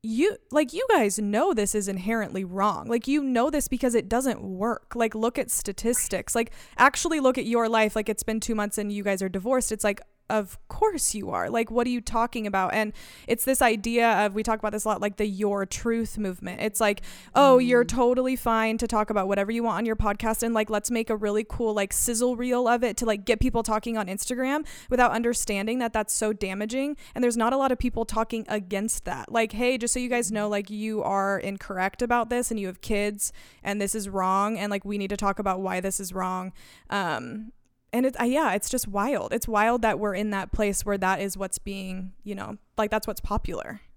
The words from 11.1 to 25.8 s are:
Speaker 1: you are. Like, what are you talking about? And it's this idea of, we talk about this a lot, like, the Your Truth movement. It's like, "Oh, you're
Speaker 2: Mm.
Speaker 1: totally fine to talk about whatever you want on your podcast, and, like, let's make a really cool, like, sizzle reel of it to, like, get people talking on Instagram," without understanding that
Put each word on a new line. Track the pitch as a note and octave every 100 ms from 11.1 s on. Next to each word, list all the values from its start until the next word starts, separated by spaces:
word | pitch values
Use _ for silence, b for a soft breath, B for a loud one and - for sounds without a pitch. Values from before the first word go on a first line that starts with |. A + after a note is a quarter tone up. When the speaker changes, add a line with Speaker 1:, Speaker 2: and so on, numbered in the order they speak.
Speaker 1:
you | G#3+ -
are. | F2+ F2
Like, | A3+ A#3
what | A#3 A#3+
are |
you | B3
talking | - A#3 A#3+ A#3+ G#3+
about? | G3 F#3
And | - G#3+ B B B -
it's | A3+ -
this | C4
idea | B3 A3+ A3+ A#3 A#3 G3 G#3
of, |
we | G3
talk | A3 A3
about | G#3+
this | G#3
a | G#3+
lot, | G3
like, | G#3 G3
the | G#3+
Your | F#3+ G#3 G3+ G3
Truth | - A#3 A3+ A3 -
movement. | G3+ F3+ F#3+ F#3
It's | A3 -
like, | G#3+ G3+ B B B -
"Oh, | C#4 B3+
you're | B3 B3 A#3+
Speaker 2:
Mm. |
Speaker 1:
totally | A#3+ A#3+ B3+ B3+ B3+
fine | A#3+ A3+ A3 A3
to | A#3
talk | A3 G#3+
about | G#3 F#3+
whatever | G3+ G3
you | A#3
want | A#3 F#3
on | A3+
your | A3
podcast, | G#3+ G3+ A3+ A3
and, | A#3 A3+
like, | G#3+
let's | G#3+ G#3
make | A#3 A3+
a | G#3+
really | G#3 G#3 A3
cool, | - A#3 G#3+
like, | G3
sizzle | - - A3+ B3 A#3+
reel | B3 B3 B3
of | A#3+
it | A#3+ -
to, | A3+
like, | G#3
get | G3 A3
people | C4 A#3
talking | A3+ A3 A#3 A3+
on | G3
Instagram," | G#3 - B3 C4 D4 D4+ B B
without | B3 B3
understanding | A3+ A#3+ A#3+ - G3+ G#3+
that | B3